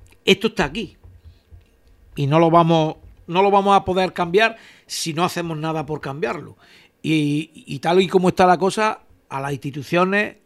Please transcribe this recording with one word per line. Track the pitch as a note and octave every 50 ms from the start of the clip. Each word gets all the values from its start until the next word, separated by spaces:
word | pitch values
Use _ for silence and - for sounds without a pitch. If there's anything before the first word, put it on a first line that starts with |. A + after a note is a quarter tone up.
| - - _ _ _
esto | - G3 - -
está | A3 A3 - E3+
aquí, | C#3 - A3 G#3 - - _ - - - - _ - - _ _ _ - - _ _ _ _ _ _ _ _ _ - -
y | - C#3+ C3+
no | D3+ E3
lo | E3+ E3
vamos, | D#3+ E3+ E3+ D#3+ E3+ D#3+ D#3 D#3 D#3 - - - - - -
no | - E3 F3+ G3
lo | G3+
vamos | G3 G3+ G3 G3 G3
a | G3 F#3+
poder | - F3+ F#3 F#3 F3+ -
cambiar | - F3 E3+ E3+ G3+ A3 A3 A3+ - - - - _ _
si | - - - - E3 D3+
no | D#3+ F3+
hacemos | E3+ - F3 E3+ E3+ D#3+ D3+
nada | D3+ D#3+ D#3+ D#3+ D3+
por | - D#3 C3+
cambiarlo. | - C#3 C3+ D3 F3+ A#3 A3 G3+ C3+ - - - _ - - - _ _ _ _ -
Y, | - D#3+ D3+ D3 D3 C#3+ D3 D#3+ - _ - -
y | - C#3 C#3
tal | - D#3+ F3 F#3
y | F#3+
como | E3+ - F#3+ F3+ F3+
está | - - F#3
la | F3+ F3+
cosa, | D3+ F#3 G3 F3+ A3 G#3+ A3 G#3+ - _ _ _ _ _ -
a | - C3+
las | C3+ C#3 C#3+
instituciones, | B2+ - D3 B2+ D3 B2+ - E3 F3 F3+ F#3+ G3 G3+ G#3 - - _ _